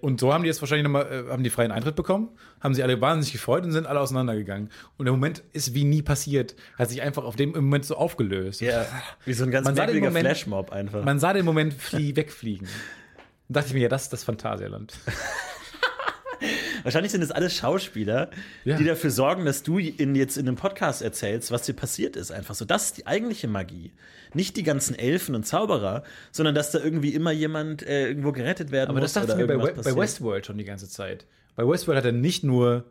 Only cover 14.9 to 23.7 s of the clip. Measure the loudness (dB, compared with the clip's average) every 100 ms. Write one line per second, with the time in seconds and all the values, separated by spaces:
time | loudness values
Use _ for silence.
14.9 | -10 -8 -6 -6 -6 -8 -12 -16 -4 -2
15.9 | -2 -4 -6 -10 -6 -4 -4 -4 -4 0
16.9 | 0 2 0 0 0 0 0 0 0 -2
17.9 | -4 0 0 0 -6 -16 -6 -2 4 4
18.9 | 4 0 2 2 2 0 0 0 0 0
19.9 | 0 2 4 2 0 -2 0 -2 0 -2
20.9 | -2 -4 -4 -2 -2 -2 -2 -2 -4 -6
21.9 | -4 -4 -4 -8 -10 -10 -8 -2 0 0
22.9 | -6 -4 -2 -2 -4 -4 -4 -6